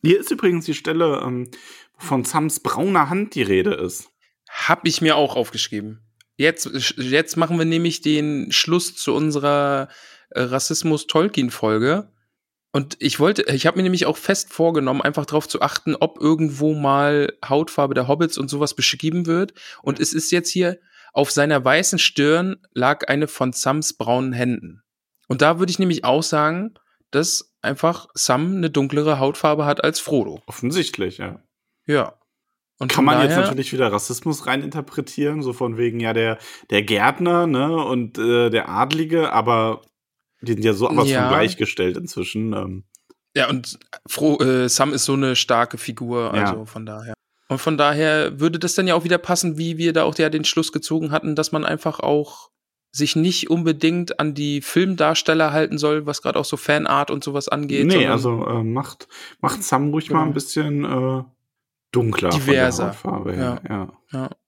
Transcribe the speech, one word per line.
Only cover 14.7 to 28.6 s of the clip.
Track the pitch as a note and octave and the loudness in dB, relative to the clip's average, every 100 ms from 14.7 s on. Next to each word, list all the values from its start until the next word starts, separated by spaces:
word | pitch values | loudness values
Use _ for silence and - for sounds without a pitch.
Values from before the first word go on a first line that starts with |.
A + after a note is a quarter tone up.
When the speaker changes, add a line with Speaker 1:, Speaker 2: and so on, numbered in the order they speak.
| D#3+ C3+ C3+ | 2 0 0
Speaker 2:
einfach | C#3 D3 C#3+ | 0 -2 -2
drauf | D3+ - | -2 -2
zu | - | -2
achten, | C#3+ - - D#3 | -2 -2 -4 0
ob | D#3+ - | 0 0
irgendwo | D3+ D#3+ D#3 C#3 D3+ | 0 2 0 0 0
mal | D3+ C#3+ C#3 C#3+ D3 C#3+ - - | 2 2 2 4 2 0 -4 0
Hautfarbe | C#3 D#3+ - C#3 C3 | 0 0 0 0 0
der | B2 | 2
Hobbits | D3 E3 - | 2 2 -2
und | C3+ | -6
sowas | C#3+ D3 - | -2 -2 0
beschrieben | - C3+ D#3+ E3+ E3 | -2 0 -2 -2 0
wird. | E3 G3 - - - | 0 -2 -6 -20 -10
Und | - C#3+ | -6 -2
es | D3+ | -2
ist | D#3+ D#3 | -2 0
jetzt | F3 E3+ | 0 0
hier, | F3+ F3 F3+ _ - - | 0 0 -2 _ -20 -6
„Auf | - C#3+ | 0 0
seiner | - D3 D3 B2+ | 2 2 4 4
weißen | D3+ F#3 F3+ | 2 2 2
Stirn | - - D3 D#3+ F#3 F#3+ _ | 0 2 2 2 0 -6 _
lag | - B2+ D3 - | 0 0 0 0
eine | C#3 D3+ | 0 0
von | - B2+ | -2 -2
Sams | B2 - D3 D3+ | 0 -2 0 -2
braunen | - A2+ B2 C3 | -6 0 0 0
Händen.“ | B2 B2 B2 E2+ - _ _ _ _ _ | -2 -2 -2 -6 -20 _ _ _ _ _
Und | B2 | 2
da | D3 E3 | 4 4
würde | F3+ | 0
ich | F3+ | 0
nämlich | F#3+ D#3+ | 0 2
auch | - C#3 | 2 0
sagen, | D#3+ D#3 D3+ E3+ G#3+ _ _ _ _ | 2 0 0 -2 -6 _ _ _ _
dass | C#3 E3+ - - _ | -2 0 -4 -6 _
einfach | - C#3 D#3+ F3 - | -6 -2 -2 -2 -10
Sam | - - B2+ E3 | -6 0 2 0
eine | F#3+ | 0